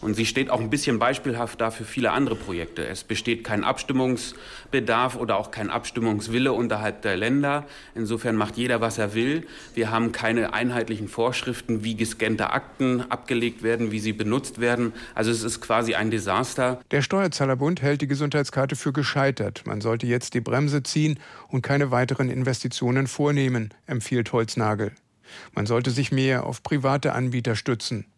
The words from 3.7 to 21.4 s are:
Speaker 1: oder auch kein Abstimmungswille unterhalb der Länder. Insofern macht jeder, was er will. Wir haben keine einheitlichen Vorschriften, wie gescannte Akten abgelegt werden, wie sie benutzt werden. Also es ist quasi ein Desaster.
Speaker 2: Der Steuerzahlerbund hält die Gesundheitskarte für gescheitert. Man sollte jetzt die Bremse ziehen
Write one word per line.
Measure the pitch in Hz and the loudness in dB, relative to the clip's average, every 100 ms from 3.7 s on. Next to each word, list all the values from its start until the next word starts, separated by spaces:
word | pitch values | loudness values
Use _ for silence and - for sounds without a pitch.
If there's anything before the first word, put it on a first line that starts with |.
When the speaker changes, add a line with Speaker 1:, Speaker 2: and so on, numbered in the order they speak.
| 131 - 131 127 123 - - - - - 135 113 113 127 123 | -2 0 0 2 0 -4 -12 -16 -18 -2 -2 2 2 2 -2
Speaker 1:
oder | 113 98 | 0 0
auch | 107 | 0
kein | - 107 | -6 -4
Abstimmungswille | 98 - - 113 107 110 117 131 | -4 -4 0 2 0 0 0 2
unterhalb | 113 117 107 107 - | 2 0 0 -2 -2
der | 110 92 | -2 0
Länder. | 110 135 143 143 143 - - - | 2 2 2 0 -4 -18 -14 -6
Insofern | 110 113 120 110 | -2 -2 0 2
macht | 107 107 | 0 0
jeder, | 123 120 | 0 2
was | 113 113 | 0 0
er | 107 | -2
will. | 107 123 151 165 - - - | 0 0 0 -6 -16 -10 -4
Wir | 110 | 0
haben | 113 117 | 2 0
keine | - 113 117 113 | 0 0 2 0
einheitlichen | 107 123 120 113 107 104 | 0 0 -2 -2 -4 -6
Vorschriften, | - 117 127 - 120 - 113 | 0 0 0 -4 -6 -2 -2
wie | 107 107 | -2 -2
gescannte | 113 - 110 110 - | -2 0 -2 0 0
Akten | - - - 131 123 - | -2 -4 -2 0 0 -2
abgelegt | 120 - 123 120 113 | -6 -2 0 0 0
werden, | 110 113 117 | 0 2 0
wie | 107 | 0
sie | 107 | -2
benutzt | 104 104 123 - - | -2 0 0 -2 -2
werden. | 120 120 120 - - - | 0 2 0 -2 -12 -2
Also | 110 | 0
es | 117 | 0
ist | 110 - | -2 -6
quasi | - 117 117 90 | 0 2 2 0
ein | 110 | 0
Desaster. | 110 98 95 123 - 127 127 - | 0 2 0 0 0 0 0 0
Speaker 2:
Der | 143 | 0
Steuerzahlerbund | 139 190 190 - 139 127 143 180 | 2 2 2 2 0 2 2 2
hält | 139 143 | 2 2
die | 139 | 0
Gesundheitskarte | 139 147 147 139 - 135 143 | 0 2 2 0 0 0 0
für | - | 0
gescheitert. | 135 139 147 139 - 101 101 - | 0 0 2 2 2 -2 -4 -6
Man | 104 | -2
sollte | 110 113 120 | 0 0 2
jetzt | 120 - | 0 0
die | 123 | -4
Bremse | 113 120 147 143 | 0 2 2 0
ziehen | 127 156 151 147 - - | 0 2 2 0 -6 -20